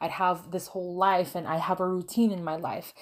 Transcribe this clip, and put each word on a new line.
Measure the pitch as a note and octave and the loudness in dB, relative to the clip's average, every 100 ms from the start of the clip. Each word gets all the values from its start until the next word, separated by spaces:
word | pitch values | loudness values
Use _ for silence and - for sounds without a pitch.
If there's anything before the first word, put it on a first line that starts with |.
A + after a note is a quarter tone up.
I'd | E3 | -6
have | - F#3 E3+ E3+ | 0 2 2 -2
this | F3+ - | -8 -6
whole | F#3+ F3+ F3 | -8 -4 2
life, | F#3+ F#3 F3+ | 4 4 2
and | F3 D#3+ | -2 -2
I'd | D#3+ | 0
have | F3 F#3 | 0 0
a | F#3 | 2
routine | F#3 F3 - A3+ | 0 -2 2 4
in | F#3+ | 2
my | E3 D#3+ | -4 -4
life. | E3+ G2+ - - | -4 -6 -8 -16